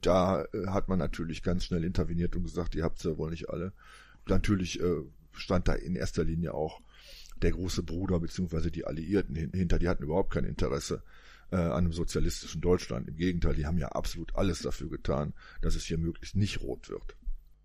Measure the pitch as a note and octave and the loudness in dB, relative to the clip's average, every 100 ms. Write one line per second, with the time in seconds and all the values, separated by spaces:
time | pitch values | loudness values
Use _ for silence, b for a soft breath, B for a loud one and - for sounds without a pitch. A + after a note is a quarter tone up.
0 | F2 F#2 F2+ D#2+ - A2 F#2 F#2+ - F#2 | 4 4 4 2 0 -4 0 0 2 2
1 | D2 - E2 D#2+ F#2 F2+ - F2 E2+ F2+ | 2 -2 -4 -2 0 0 0 0 0 0
2 | D#2+ E2+ F2 F2+ E2 E2+ E2+ D#2 D#2+ - | 0 2 0 0 -2 -2 -2 0 -2 0
3 | F2 D#2 D#2 E2 - E2 F#2 - B B | -2 -2 -4 -6 -6 -6 -6 -10 B B
4 | B B - F#2+ G#2 G2 F2 - F2 D#2 | B B 2 4 4 2 2 0 0 0
5 | C#2+ - - - - F#2 - - E2 F2+ | -4 -16 -20 -14 0 2 4 0 -2 -2
6 | - - E2 E2 - C2+ D#2 - B B | -2 0 0 0 -2 -2 -4 -6 B B
7 | B B B - F2 E2 F#2 G2 E2+ E2+ | B B B 2 2 2 -2 -2 -2 -2
8 | F#2+ F2 E2 - F2 D#2+ E2 D#2+ - D#2 | 0 0 0 -4 -2 0 0 -2 -4 -6
9 | E2 G2 - D2+ D#2 F#2 E2+ E2 F2 - | 2 2 2 -4 -2 0 4 4 4 2
10 | D2 E2+ - E2 - - B1 C#2 - - | 2 2 2 0 0 0 0 0 -2 -6
11 | B B B B B F#2 E2+ C2+ F2 E2+ | B B B B B 0 2 4 2 2
12 | D#2 D#2+ E2+ - - D#2+ F2 F2+ - B1 | 0 2 2 0 -8 -2 4 4 2 -6
13 | - D2+ F2+ E2+ D#2 D#2 C#2+ E2+ B1+ - | -4 0 0 4 2 2 2 0 0 -2
14 | - F2 D#2 - F#2+ D#2+ - - - - | -4 -6 -4 0 0 0 -4 -4 -6 -6
15 | - C#2 D2+ - B B - - - D#3+ | 0 0 0 -6 B B 2 2 0 -2
16 | E2+ - - F#2+ G#2 - B1+ B1 - G1+ | -2 -4 -2 0 0 0 -4 -8 -8 -10
17 | - - - - - - | -10 -8 -6 -6 -8 -20